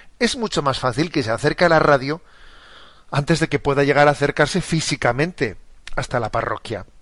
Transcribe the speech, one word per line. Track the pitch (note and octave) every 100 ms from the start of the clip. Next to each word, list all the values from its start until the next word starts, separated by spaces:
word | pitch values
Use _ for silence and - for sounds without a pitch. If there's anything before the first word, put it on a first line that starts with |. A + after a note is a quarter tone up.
| - -
es | A#3 C4+
mucho | G#3+ -
más | C#3+ B2+
fácil | B2+ A2+ E3+
que | D#3
se | A2+
acerque | A2 D3 D#3 E3+
a |
la | D#3+
radio | D3+ C#3+ C3+ D#3+ - - - - - - - - -
antes | C3 C#3+ D#3+
de | D#3+
que | C#3+
pueda | C#3+ C#3
llegar | C#3+ C#3 D3
a |
acercarse | C#3+ C#3+ - D#3+ F#3
físicamente | - D#3+ - C#3 B2 B2 E3 - A#2+ F2+ - - - -
hasta | C3 B2
la | A2
parroquia. | A#2 - A2 - G2+ - -